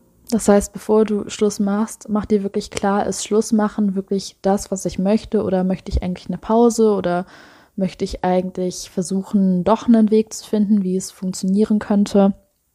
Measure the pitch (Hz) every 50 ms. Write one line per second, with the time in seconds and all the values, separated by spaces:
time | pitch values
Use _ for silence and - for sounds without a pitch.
0 | _ _ _ _ _ - - 214 - - 202 202 202 - - 196 - - 214 214
1 | 220 214 214 202 - - - - 214 208 202 - 208 196 202 208 220 220 - -
2 | - - 208 214 185 - 214 208 196 196 - 208 208 - - - - 202 196 208
3 | - - 190 - - - 208 214 220 - 233 214 208 208 - - 214 202 190 196
4 | 190 - 202 196 190 - - _ - 190 190 208 - - 202 190 - 180 - -
5 | 185 190 214 220 - - - 214 190 196 190 185 185 185 185 - - - - -
6 | - 180 180 - - - 180 175 - - 220 226 240 240 226 - 220 220 208 196
7 | 185 175 175 175 185 - - - - - - - _ _ _ - 190 180 - -
8 | 196 190 - - - 185 180 185 180 185 185 - 185 180 180 - - - - -
9 | 185 - 190 190 190 - - 208 190 190 185 180 175 185 214 220 - - 233 226
10 | 220 208 214 220 220 - - - - - - 214 208 196 214 208 190 185 185 190
11 | 190 - - - - 185 185 - - 185 190 202 220 220 220 214 - - 214 202
12 | 208 - - 202 196 196 202 - _ _ _ _ _ _ _